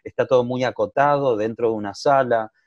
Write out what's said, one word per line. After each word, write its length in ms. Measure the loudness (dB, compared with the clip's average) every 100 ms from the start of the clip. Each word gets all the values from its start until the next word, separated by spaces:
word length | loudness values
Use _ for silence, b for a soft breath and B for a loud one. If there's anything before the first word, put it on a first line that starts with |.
está 240 | -12 -4 2
todo 160 | 2
muy 220 | 2 -2
acotado, 720 | -4 -2 -4 2 2 2 0 0
dentro 320 | -2 -2 -2
de 60 |
una 200 | -2 -6
sala, 560 | -4 0 2 2 0 -4 _